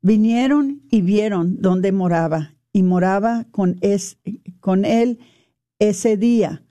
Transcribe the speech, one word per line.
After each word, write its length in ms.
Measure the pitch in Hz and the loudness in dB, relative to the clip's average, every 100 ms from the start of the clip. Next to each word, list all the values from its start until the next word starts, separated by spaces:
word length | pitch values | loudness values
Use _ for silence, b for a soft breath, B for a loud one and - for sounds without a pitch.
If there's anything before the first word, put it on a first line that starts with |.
Vinieron 800 | 185 214 220 233 262 294 277 285 - | 2 2 2 2 2 0 0 -6 -2
y 120 | 226 | 0
vieron 560 | 180 208 214 196 170 185 | 2 0 0 -2 -2 0
dónde 320 | 190 185 196 | 0 0 0
moraba, 640 | 196 180 170 165 156 151 _ _ | 0 0 0 0 -4 -6 _ _
y 120 | 202 | 0
moraba 640 | 185 180 185 196 220 233 226 | 2 2 2 0 -2 -4 -6
con 260 | - 185 180 | -2 -2 0
es-, 380 | 202 202 - - - 208 - - | -2 -2 -4 -14 -14 -14 -16 -10
con 260 | - 185 202 | -2 -2 0
él 340 | 226 240 233 b b b b _ _ | 0 0 -4 b b b b _ _
ese 360 | 214 202 240 208 | -2 0 0 0
día 460 | 233 233 185 160 _ | 2 2 0 -4 _